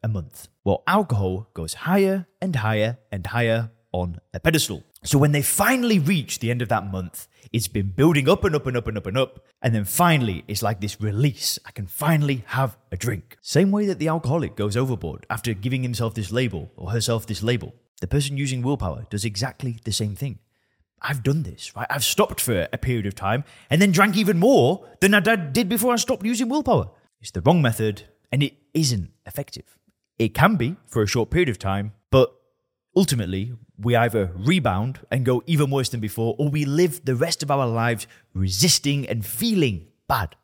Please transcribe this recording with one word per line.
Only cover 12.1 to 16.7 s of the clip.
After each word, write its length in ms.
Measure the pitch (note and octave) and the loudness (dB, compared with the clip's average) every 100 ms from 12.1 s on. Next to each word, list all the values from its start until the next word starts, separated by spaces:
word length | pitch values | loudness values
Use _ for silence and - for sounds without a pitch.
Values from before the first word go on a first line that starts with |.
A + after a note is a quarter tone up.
| D#3+ D3 C3+ - | 2 2 -2 -4
have 300 | C3 C3+ - _ | -2 -2 -4 _
a 60 | F#2 | -6
drink. 400 | A#2+ G2 - - | -4 -6 -10 -20
Same 300 | - D3+ G3 | -2 2 4
way 140 | G3+ G#3 | 2 0
that 140 | E3+ | -2
the 80 | D#3 | -2
alcoholic 480 | D#3+ A#2+ E3 C3 - | -2 0 -2 -2 -2
goes 220 | G#2 G#2 | -2 0
overboard 480 | C3 A2 D#2+ - - | -2 -4 -6 -10 -10
after 240 | G#2+ A#2+ | -6 -4
giving 300 | G#2 A2+ C3 | -4 -2 -2
himself 320 | B2+ A#2+ A#2 A#2 | -4 -2 -4 -4
this 160 | F#2 | -4
label 400 | A2+ B2+ G2 D2+ | -2 -2 -4 -12